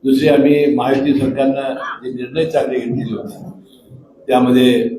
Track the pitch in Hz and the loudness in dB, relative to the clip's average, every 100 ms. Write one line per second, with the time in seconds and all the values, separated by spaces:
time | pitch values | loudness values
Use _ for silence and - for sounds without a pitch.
0 | 135 135 151 139 139 147 143 123 127 135 | 2 2 4 4 4 4 2 0 0 0
1 | 143 139 131 139 135 135 135 135 - - | 0 0 0 0 0 0 -4 -8 -10 -10
2 | 127 123 123 151 160 147 127 127 117 120 | -12 -10 -8 -4 -2 0 0 -4 -4 -4
3 | 110 104 - - - - - _ _ - | -4 -8 -10 -14 -18 -20 -20 _ _ -20
4 | - _ - 127 127 123 123 117 113 | -20 _ 0 2 4 4 4 2 -2